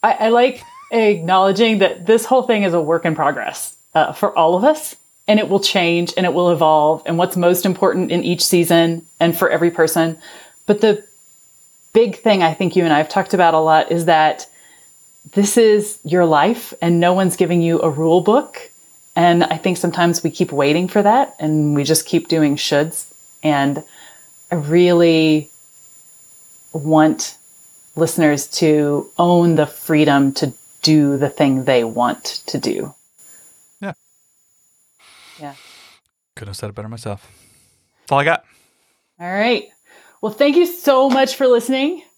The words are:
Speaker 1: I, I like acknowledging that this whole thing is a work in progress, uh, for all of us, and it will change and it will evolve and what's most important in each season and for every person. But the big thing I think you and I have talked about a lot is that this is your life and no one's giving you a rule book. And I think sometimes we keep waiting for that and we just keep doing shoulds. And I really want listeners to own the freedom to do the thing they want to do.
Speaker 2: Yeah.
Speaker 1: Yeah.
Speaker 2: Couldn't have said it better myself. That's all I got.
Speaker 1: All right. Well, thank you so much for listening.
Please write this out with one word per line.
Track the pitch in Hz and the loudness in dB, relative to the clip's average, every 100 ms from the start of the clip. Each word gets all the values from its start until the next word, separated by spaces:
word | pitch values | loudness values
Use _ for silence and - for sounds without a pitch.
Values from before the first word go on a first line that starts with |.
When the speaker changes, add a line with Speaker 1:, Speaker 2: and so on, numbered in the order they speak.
Speaker 1:
I, | 214 | 0
I | - 220 | 0 2
like | 240 254 262 - - - | 2 2 -2 -18 -20 -6
acknowledging | 233 214 196 165 185 196 190 226 214 | 0 0 0 0 2 2 2 0 2
that | 196 - 175 | 0 -2 0
this | 220 220 | 0 2
whole | 262 | 0
thing | 247 220 | 0 -2
is | 196 | 0
a | 170 | -2
work | 151 165 165 | 0 -2 -2
in | |
progress, | 156 147 139 110 - - - _ | -2 -2 -2 -8 -10 -16 -16 _
uh, | 160 151 | 0 0
for | 147 208 - | -2 -4 2
all | 160 | 2
of | 180 | 2
us, | 254 302 - - _ _ - | 0 0 -6 -18 _ _ 0
and | 214 | 0
it | 202 | 2
will | 190 | -2
change | 196 196 170 170 170 - | 0 -2 0 0 -2 -2
and | 180 | -2
it | |
will | 151 175 | 0 0
evolve | 165 156 156 151 156 - | 2 4 4 2 0 -2
and | 165 | -2
what's | 180 180 | -2 0
most | 175 180 | 0 0
important | 196 180 190 185 180 | -2 0 0 0 -2
in | 175 | -4
each | - 175 | -2 -4
season | - 180 170 170 165 165 - _ | 0 0 2 2 2 -2 -10 _
and | 170 170 | -2 0
for | 180 | 0
every | 165 170 | 0 0
person. | 170 160 165 165 160 - - - _ - | 0 0 0 -4 -4 -18 -20 -20 _ -4
But | 208 | 0
the | 220 208 - _ _ _ _ _ _ _ _ | 0 0 -6 _ _ _ _ _ _ _ _
big | 220 233 - | 0 0 -2
thing | 226 196 | -2 0
I | 165 | 0
think | 156 185 185 | -2 -2 0
you | |
and | 170 | 0
I | 147 | 0
have | 156 | 0
talked | - 170 | -4 -2
about | 185 170 | 0 2
a | 160 | 2
lot | 156 156 - | 2 2 2
is | 170 170 | -2 2
that | 160 156 - - _ _ _ _ _ _ _ - | 2 2 -2 -14 _ _ _ _ _ _ _ -6
this | - 202 - | -2 0 4
is | 220 208 208 - | 4 4 0 -12
your | 156 180 170 | -4 0 2
life | 151 165 233 - - | 4 2 -2 -8 -6
and | 170 170 | -2 2
no | 175 | 2
one's | 185 190 175 | 2 0 0
giving | 175 175 | 0 0
you | 165 165 | 0 0
a | 160 | -2
rule | 143 160 175 | -2 2 2
book. | 180 240 302 - - _ _ _ _ - | 2 0 -2 -16 -20 _ _ _ _ 0
And | 175 170 | 2 2
I | - 165 | 0 -2
think | 190 175 | -4 -4
sometimes | 180 175 170 165 | -4 -2 -2 -2
we | 160 | -6
keep | - 175 | -4 -4
waiting | 143 143 156 180 | 0 0 0 -2
for | 214 | 0
that | 202 233 277 - | 2 2 -2 -6
and | 156 156 147 | -4 -2 0
we | 147 | -2
just | 143 156 - | 0 -2 -2
keep | 170 - | -4 -2
doing | 160 151 139 | -2 0 -2
shoulds. | - 143 156 - - _ _ _ | -2 -2 -2 -6 -16 _ _ _
And | 156 143 139 143 - - - - _ _ _ | -2 0 -2 -4 -12 -20 -20 -20 _ _ _
I | 175 | -8
really | 143 165 175 170 170 160 160 156 151 _ _ _ _ _ _ _ _ _ _ _ _ | 0 2 4 4 4 4 2 0 -2 _ _ _ _ _ _ _ _ _ _ _ _
want | 160 147 156 156 156 - - _ _ _ _ _ | -10 0 4 4 2 -8 -14 _ _ _ _ _
listeners | - 160 - 156 143 - | -2 -2 2 0 0 -6
to | - 165 151 147 143 - - | -2 0 2 0 -2 -6 -2
own | 175 175 170 | 2 4 4
the | 160 147 | 2 -2
freedom | - - 156 151 139 139 | -6 -2 2 2 2 2
to | 135 143 - _ _ | -2 -6 -8 _ _
do | - 156 143 139 | 2 4 2 0
the | 143 | -4
thing | - 143 131 | 0 0 0
they | 131 127 | 0 0
want | 113 117 120 - - - - | 0 -2 -4 -4 -10 -14 -10
to | - | -8
do. | - - - - _ _ - - _ _ _ _ | -6 -6 -8 -14 _ _ -20 -20 _ _ _ _
Speaker 2:
Yeah. | 196 - _ _ _ _ _ _ _ _ _ _ _ _ - - | -16 -16 _ _ _ _ _ _ _ _ _ _ _ _ -20 -18
Speaker 1:
Yeah. | 147 139 - - - _ _ _ _ | -18 -18 -20 -20 -20 _ _ _ _
Speaker 2:
Couldn't | - 101 | -18 -16
have | 98 | -14
said | 104 | -14
it | |
better | 101 107 | -14 -16
myself. | 113 110 101 _ _ _ _ _ _ _ _ | -14 -12 -14 _ _ _ _ _ _ _ _
That's | - | -4
all | 139 | 0
I | |
got. | 143 170 _ _ _ _ _ _ _ _ | 0 -2 _ _ _ _ _ _ _ _
Speaker 1:
All | 175 | -8
right. | 196 226 240 - _ _ - _ _ | -4 -2 -2 -6 _ _ -20 _ _
Well, | 214 | -10
thank | 214 285 294 | -2 0 2
you | 349 | 0
so | - - 262 269 | -2 0 2 2
much | 262 269 262 | 2 -2 0
for | 262 | 0
listening. | 240 233 262 277 349 _ | 0 0 -4 -4 -6 _